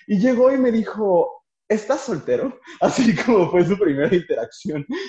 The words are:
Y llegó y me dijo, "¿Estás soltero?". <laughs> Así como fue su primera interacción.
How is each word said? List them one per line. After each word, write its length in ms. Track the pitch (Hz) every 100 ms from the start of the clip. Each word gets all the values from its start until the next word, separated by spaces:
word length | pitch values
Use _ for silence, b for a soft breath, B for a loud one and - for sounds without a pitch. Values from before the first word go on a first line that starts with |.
| -
Y 120 | 202
llegó 320 | 247 240 254
y 40 | 269
me 140 | 254
dijo, 720 | 226 202 208 208 175 - - _ _ -
"¿Estás 340 | 214 - 262
soltero?". 580 | - 170 - 123 262 - -
<laughs> 140 | -
Así 340 | 170 - 226 170
como 340 | - 214 165
fue 140 | 180 170
su 120 | 202
primera 360 | 185 139 143 180
interacción. 680 | - 139 113 - - 151 147 320